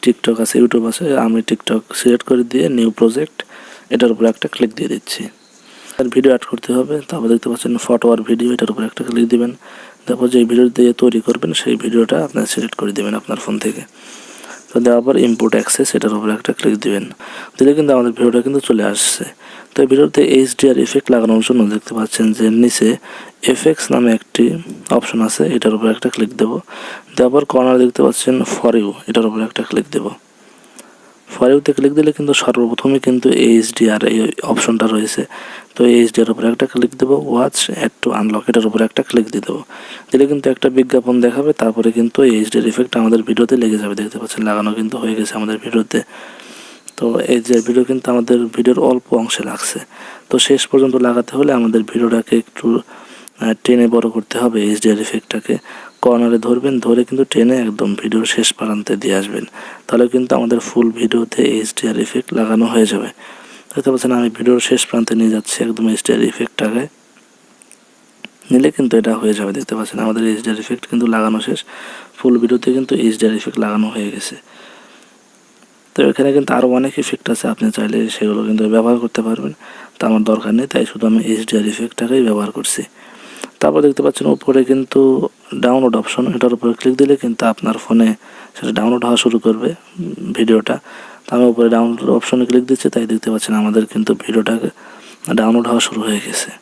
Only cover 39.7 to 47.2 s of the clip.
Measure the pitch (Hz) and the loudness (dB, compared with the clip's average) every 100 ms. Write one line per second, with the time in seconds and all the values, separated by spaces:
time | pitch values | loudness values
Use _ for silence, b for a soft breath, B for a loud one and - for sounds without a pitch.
39.7 | B B B B 131 139 147 135 131 143 | B B B B 2 4 2 0 0 0
40.7 | 127 127 131 123 123 120 123 143 151 117 | 2 2 2 2 2 2 0 -2 0 0
41.7 | 113 113 113 117 - 135 110 107 117 117 | 0 0 2 0 4 4 4 0 0 0
42.7 | 110 123 120 113 113 107 113 117 131 117 | 0 -2 0 2 2 0 0 2 2 0
43.7 | 107 104 101 107 - 110 - 107 107 104 | -2 -4 -6 -8 -8 -10 -6 -2 -2 -2
44.7 | 107 110 120 113 110 104 113 107 110 117 | -4 -6 -4 -4 -4 -4 -4 -6 -6 -2
45.7 | 117 107 123 - B B B B B B | -2 0 -4 -6 B B B B B B
46.7 | B B - 120 120 | B B -6 -2 -2